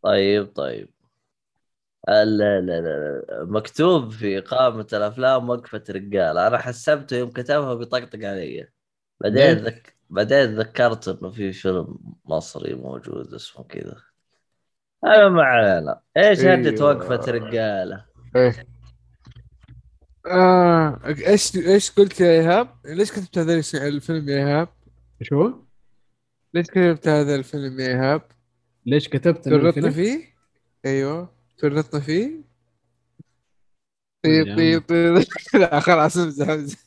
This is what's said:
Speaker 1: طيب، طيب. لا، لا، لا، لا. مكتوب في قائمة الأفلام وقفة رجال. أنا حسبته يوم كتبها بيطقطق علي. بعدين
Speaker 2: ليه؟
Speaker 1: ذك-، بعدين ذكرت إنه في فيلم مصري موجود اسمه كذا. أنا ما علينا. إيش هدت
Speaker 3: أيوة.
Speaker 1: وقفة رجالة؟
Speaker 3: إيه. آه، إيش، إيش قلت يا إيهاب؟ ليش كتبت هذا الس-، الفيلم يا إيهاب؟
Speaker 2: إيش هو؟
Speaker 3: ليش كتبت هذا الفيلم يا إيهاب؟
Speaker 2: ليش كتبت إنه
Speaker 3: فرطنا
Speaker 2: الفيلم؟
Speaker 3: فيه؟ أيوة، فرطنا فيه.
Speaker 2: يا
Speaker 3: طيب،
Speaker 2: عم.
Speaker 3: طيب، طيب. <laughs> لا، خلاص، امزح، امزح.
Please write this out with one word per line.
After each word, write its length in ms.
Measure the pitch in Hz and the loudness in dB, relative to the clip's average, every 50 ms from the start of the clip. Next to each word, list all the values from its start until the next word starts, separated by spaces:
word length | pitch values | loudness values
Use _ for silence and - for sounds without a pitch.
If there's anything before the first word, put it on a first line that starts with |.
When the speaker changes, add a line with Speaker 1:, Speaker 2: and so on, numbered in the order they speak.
Speaker 1:
طيب، 540 | - 95 101 101 98 98 101 104 98 92 _ | 0 0 0 2 2 0 0 -2 -2 -6 _
طيب. 340 | - 69 65 60 53 50 _ _ _ _ _ _ _ _ _ _ _ _ _ _ _ _ _ _ _ _ _ _ _ - | -10 -8 -8 -10 -12 -16 _ _ _ _ _ _ _ _ _ _ _ _ _ _ _ _ _ _ _ _ _ _ _ -4
لا، 180 | - 104 107 107 | 0 2 2 2
لا، 360 | 110 107 104 104 104 101 95 | 2 2 0 2 0 0 0
لا، 200 | 90 90 87 85 | -2 -2 -4 -4
لا. 440 | 85 82 76 71 76 73 71 65 - - 50 58 78 | -4 -6 -6 -6 -6 -8 -8 -10 -10 -12 -12 -12 -10
مكتوب 680 | 87 101 107 107 - _ - 156 170 180 156 123 110 | -6 -6 -6 -6 -6 _ -2 0 2 2 0 -2 -6
في 280 | 110 110 110 101 95 95 | -12 -8 -6 -6 -6 -6
قائمة 480 | 95 - 127 127 131 123 113 110 107 - 113 | -6 -6 -2 0 0 0 0 -4 -10 -6 -4
الأفلام 560 | 104 104 104 107 127 131 131 135 127 120 120 | -4 -4 -4 -4 -2 0 0 0 0 -2 -4
وقفة 340 | 123 120 120 - - 107 - - | -6 -6 -6 -12 -14 -14 -12 -10
رجال. 480 | 98 98 98 101 101 98 87 80 78 | -12 -12 -10 -4 -2 -2 0 0 0
أنا 200 | 87 90 110 120 | 0 0 0 0
حسبته 600 | 110 107 123 120 - - 156 151 143 135 - 131 | -2 -4 -8 -12 -6 -2 -2 -2 -2 -2 -8 -6
يوم 120 | 123 123 120 | -6 -6 -6
كتبها 440 | 120 127 123 120 147 151 143 131 123 | -8 -12 -6 -2 -2 -2 -2 -4 -8
بيطقطق 520 | 117 117 117 - 127 120 117 - 107 107 | -8 -8 -6 -6 -8 -8 -10 -16 -12 -10
علي. 420 | 98 98 95 85 67 62 - - _ _ _ _ _ _ _ _ _ _ _ | -10 -8 -8 -10 -10 -12 -14 -16 _ _ _ _ _ _ _ _ _ _ _
بعدين 140 | - 107 107 | -4 -2 4
Speaker 2:
ليه؟ 160 | 127 143 - | 4 6 4
Speaker 1:
ذك-، 440 | 165 - 107 113 113 _ _ _ _ _ _ _ | 4 2 -2 -8 -10 _ _ _ _ _ _ _
بعدين 460 | - 98 107 107 135 139 135 117 107 | -2 -2 0 2 2 2 2 2 -2
ذكرت 520 | 107 110 110 _ - 123 117 113 110 - | -6 -6 -6 _ 0 0 0 0 -4 -8
إنه 220 | 98 92 - 92 92 | -10 -10 -10 -12 -14
في 240 | 113 113 101 95 92 | -10 -8 -8 -8 -8
فيلم 440 | - - 95 92 90 80 - - - - - - _ _ | -6 -4 -4 -2 -2 -6 -8 -14 -18 -20 -20 -20 _ _
مصري 480 | - 78 80 82 - - - - - - | -6 -6 -6 -6 -8 -16 -12 -10 -10 -10
موجود 600 | 64 64 64 65 60 - - - - - - - | -10 -12 -14 -14 -14 -14 -12 -12 -12 -12 -14 -16
اسمه 300 | - - - _ 65 64 | -18 -18 -18 _ -20 -20
كذا. 320 | _ - - 50 50 - - _ _ _ _ _ _ _ _ _ _ _ _ _ _ _ _ _ _ _ _ - | _ -16 -16 -16 -16 -18 -20 _ _ _ _ _ _ _ _ _ _ _ _ _ _ _ _ _ _ _ _ 2
أنا 260 | - 214 214 202 196 | 6 8 8 8 8
ما 140 | 180 165 147 | 6 4 4
علينا. 580 | 131 123 117 110 98 92 85 78 71 - - _ _ _ | 4 4 4 4 4 2 0 -2 -6 -10 -10 _ _ _
إيش 220 | 151 190 214 202 - | 4 4 4 4 4
هدت 420 | - - 185 127 123 113 110 110 | 4 4 4 4 2 -2 0 2
Speaker 3:
أيوة. 140 | 143 147 143 | 2 2 2
Speaker 1:
وقفة 360 | - - - 127 117 - 131 | 0 -2 -6 -6 -4 -4 -4
رجالة؟ 760 | 117 117 110 110 117 113 110 107 101 98 92 90 95 101 - _ _ _ _ - - | -6 -6 -6 -6 -4 -4 -2 -2 -4 -4 -6 -8 -10 -14 -18 _ _ _ _ -4 0
Speaker 3:
إيه. 320 | 127 127 123 117 - - - - _ - - _ _ _ _ _ _ _ - - - - - _ _ _ _ - - _ _ _ _ _ _ _ _ _ | 2 2 2 0 -4 -14 -20 -20 _ -20 -20 _ _ _ _ _ _ _ -20 -20 -20 -20 -20 _ _ _ _ -20 -20 _ _ _ _ _ _ _ _ _
آه، 720 | 170 180 185 185 185 185 180 180 175 170 165 160 151 127 - - | 0 2 4 6 6 6 6 6 6 4 4 2 0 -4 -6 -8
إيش، 520 | - 151 143 - 175 208 202 - - - | -8 -8 -4 2 2 2 2 2 -2 -4
إيش 340 | 185 160 175 196 208 - - | -4 2 4 4 4 2 2
قلت 300 | _ 202 202 190 - - | _ 2 2 2 4 2
يا 100 | 185 175 | 4 4
إيهاب؟ 380 | 165 165 165 165 175 214 247 247 _ _ _ | 6 4 4 4 2 2 0 -2 _ _ _
ليش 260 | - 151 180 - - | -12 -4 -4 -4 -4
كتبت 260 | - 208 185 - - | -4 -10 -10 -6 -4
هذا 160 | 185 165 160 170 | -4 -2 0 0
الس-، 220 | 170 151 - - | -2 -2 -4 -6
الفيلم 540 | 143 135 147 147 143 - - 165 160 147 143 | -6 -4 -4 -6 -6 -6 -6 -6 -6 -4 -4
يا 80 | 139 | -2
إيهاب؟ 300 | 139 139 143 143 151 170 - _ _ _ _ _ _ _ _ _ _ | -2 0 0 0 -2 -2 -4 _ _ _ _ _ _ _ _ _ _
Speaker 2:
إيش 120 | - - 143 | -8 -4 0
هو؟ 360 | 139 175 240 262 - _ _ _ _ _ _ _ _ _ _ _ _ _ _ _ _ _ _ - | 0 0 0 -2 -8 _ _ _ _ _ _ _ _ _ _ _ _ _ _ _ _ _ _ -4
Speaker 3:
ليش 140 | 170 175 | -4 -4
كتبت 400 | - - 190 180 175 165 147 - | -2 0 2 2 2 2 0 0
هذا 280 | 160 151 151 147 143 143 | 0 2 2 2 0 -2
الفيلم 440 | 139 131 - - 147 139 135 131 131 | -4 -6 -8 -10 -10 -10 -10 -8 -6
يا 80 | 131 | -4
إيهاب؟ 340 | 127 127 127 131 135 147 147 - _ _ _ _ _ _ _ _ _ _ _ _ | -4 -2 0 0 0 -2 -2 -4 _ _ _ _ _ _ _ _ _ _ _ _
Speaker 2:
ليش 240 | 123 135 151 147 - | 0 0 0 0 -2
كتبت 380 | - 135 - 170 160 170 - | -6 0 0 0 0 0 0
إنه 100 | 135 156 | 2 2
Speaker 3:
فرطنا 300 | 147 151 170 165 147 151 | 4 4 2 0 0 -2
Speaker 2:
الفيلم؟ 40 | - | -2
Speaker 3:
فيه؟ 340 | 143 160 180 220 262 320 320 _ _ _ _ _ _ _ _ _ _ _ - | -2 0 -2 -2 -4 -6 -10 _ _ _ _ _ _ _ _ _ _ _ -6
أيوة، 440 | 135 135 135 135 139 151 165 180 180 _ _ _ _ _ _ | -4 -2 -2 -2 -4 -6 -8 -12 -16 _ _ _ _ _ _
فرطنا 380 | - 147 143 156 156 - - 147 | -4 -2 -2 -2 -4 -4 -6 -8
فيه. 420 | 139 151 156 180 226 285 320 320 294 _ _ _ _ _ _ _ _ _ _ _ _ _ _ _ - _ _ _ _ _ _ _ _ _ _ _ _ _ _ _ _ _ _ _ - | -6 -4 -4 -2 -4 -4 -8 -12 -18 _ _ _ _ _ _ _ _ _ _ _ _ _ _ _ -20 _ _ _ _ _ _ _ _ _ _ _ _ _ _ _ _ _ _ _ 2
Speaker 2:
يا 180 | 160 156 160 156 | 2 4 4 2
Speaker 3:
طيب، 60 | - | 2
Speaker 2:
عم. 60 | 101 | 0
Speaker 3:
طيب، 260 | 165 165 160 165 165 - - | 2 2 4 2 0 0 0
طيب. 360 | 170 170 170 170 170 185 262 - - - - - - | 0 2 2 4 4 4 2 2 -6 -18 -10 0 4
<laughs> 80 | - | 4
لا، 180 | 180 170 156 147 | 4 4 2 0
خلاص، 380 | - - 175 160 151 160 - | 2 4 4 4 4 2 2
امزح، 320 | 180 175 160 143 139 143 - | 0 -4 -4 -4 -4 -4 -2
امزح. 280 | 156 151 147 143 196 _ _ | -2 -4 -6 -10 -14 _ _